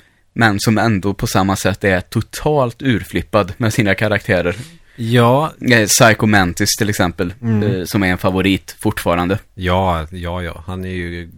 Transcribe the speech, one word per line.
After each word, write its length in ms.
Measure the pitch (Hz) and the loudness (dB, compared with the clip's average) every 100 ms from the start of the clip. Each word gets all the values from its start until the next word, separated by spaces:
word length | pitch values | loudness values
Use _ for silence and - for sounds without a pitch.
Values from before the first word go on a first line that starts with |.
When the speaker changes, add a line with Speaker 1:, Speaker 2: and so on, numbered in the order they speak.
| _ _ _ | _ _ _
Speaker 1:
Men 280 | - 113 98 | -2 0 0
som 180 | - 110 | 0 2
ändå 360 | 117 101 98 | 2 0 -2
på 120 | 95 120 | -4 -2
samma 300 | 104 95 95 | 0 0 0
sätt 280 | 98 92 | -2 0
är 160 | 101 92 | 0 0
totalt 840 | - 117 - - 156 151 123 - | 0 -4 -4 -4 -2 0 0 -2
urflippad 680 | 135 104 - - - 110 92 - | -2 -2 -2 -6 -2 0 0 -2
med 180 | 113 | -2
sina 200 | - 101 | 0 0
karaktärer. 640 | 95 110 101 - 92 85 95 135 - _ - | 0 0 -2 0 0 0 -4 -8 -20 _ -10
Speaker 2:
Ja. 560 | 113 120 117 131 156 - 123 | 0 4 4 4 0 -4 2
Speaker 1:
Eh, 160 | 120 101 | 2 4
Psycho 400 | - 117 107 113 | 6 6 6 4
Mantis 420 | 104 90 85 104 - | 4 2 0 -2 -2
till 100 | 104 | -2
exempel, 460 | 101 90 80 87 92 | -2 -2 -2 -6 -6
Speaker 2:
Mm. 200 | 117 110 | -2 0
Speaker 1:
eh, 220 | 104 95 | 0 -2
som 180 | 82 107 | -2 0
är 40 | 95 | 0
en 120 | 90 | 0
favorit 580 | 101 92 95 95 - - | 0 0 2 0 -2 -6
fortfarande. 580 | 110 - 98 85 87 98 - | -4 -2 -2 0 0 -4 -6
Speaker 2:
Ja, 520 | - 90 90 95 82 80 | -8 -2 0 0 -2 -4
ja, 320 | 90 87 90 | -10 -8 -8
ja. 220 | 87 - 80 | -8 -10 -12
Han 180 | 92 | -10
är 40 | 92 | -8
ju 420 | 92 87 87 85 | -8 -8 -10 -14